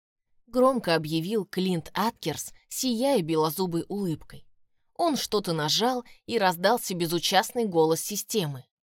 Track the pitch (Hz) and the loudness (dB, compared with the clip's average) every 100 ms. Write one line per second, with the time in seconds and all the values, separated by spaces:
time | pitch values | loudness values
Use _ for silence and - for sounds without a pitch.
0 | _ _ _ _ _ 240 262 247 180 165 | _ _ _ _ _ 2 4 4 2 0
1 | 151 160 170 220 180 - 185 175 - - | 0 -2 -2 -2 -2 -2 0 0 -4 -4
2 | 214 - 165 143 - - - - 262 226 | -4 -4 -6 -6 -8 -16 -12 -4 -2 0
3 | 269 269 160 160 156 156 185 165 - 202 | 2 2 2 2 0 0 -2 -2 -4 -4
4 | 190 151 - 139 - _ _ _ _ - | -4 -6 -10 -20 -20 _ _ _ _ -2
5 | 339 262 - 214 - 160 151 175 240 247 | 0 0 -2 -2 0 -2 0 2 0 0
6 | - - - 226 185 170 185 233 - 175 | -6 -14 -4 0 2 2 2 2 0 -2
7 | 170 170 - 190 220 247 220 170 156 165 | -2 -2 2 2 2 0 0 4 4 2
8 | - 202 - 226 156 131 - _ | -2 -8 -4 -2 -2 -6 -14 _